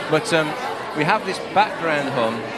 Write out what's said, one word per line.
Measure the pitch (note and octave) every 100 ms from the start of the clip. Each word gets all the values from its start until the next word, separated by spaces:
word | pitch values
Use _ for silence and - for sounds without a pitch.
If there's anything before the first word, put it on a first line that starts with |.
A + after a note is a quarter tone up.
| -
But, | D#3 -
um, | D#3+ D#3 - - - - D3+
we |
have | D3+ G#3+ F#3+
this | - -
background | E3+ G#3 - E3 D3 C#3
hum | C3 A2+ A2+ -